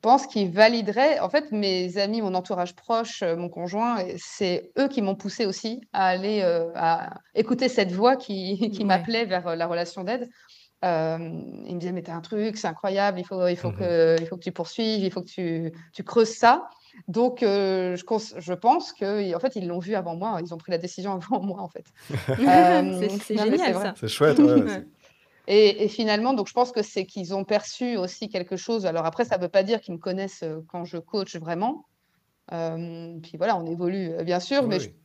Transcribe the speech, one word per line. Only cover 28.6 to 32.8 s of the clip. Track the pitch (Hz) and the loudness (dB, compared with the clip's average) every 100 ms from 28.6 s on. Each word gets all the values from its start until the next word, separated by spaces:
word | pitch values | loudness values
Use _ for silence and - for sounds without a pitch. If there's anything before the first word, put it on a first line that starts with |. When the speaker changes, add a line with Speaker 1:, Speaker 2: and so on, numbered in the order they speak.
| - 226 185 | -4 -2 -2
Speaker 1:
Alors | 165 160 | -2 -2
après, | 160 | -2
ça | 240 196 | -2 0
veut | 180 | 2
pas | 196 | 2
dire | 196 220 | 2 -2
qu'ils | - | -4
me | 170 | -8
connaissent, | 190 185 196 - | -6 -4 -6 -8
euh, | 165 156 160 | -10 -10 -12
quand | 175 | -12
je | 175 165 | -10 -10
coach | 165 214 196 175 | -6 -6 -6 -8
vraiment. | 160 170 220 311 - _ _ _ _ _ - | -6 -4 -4 -4 -14 _ _ _ _ _ -12
Euh, | 170 165 165 | -6 -6 -6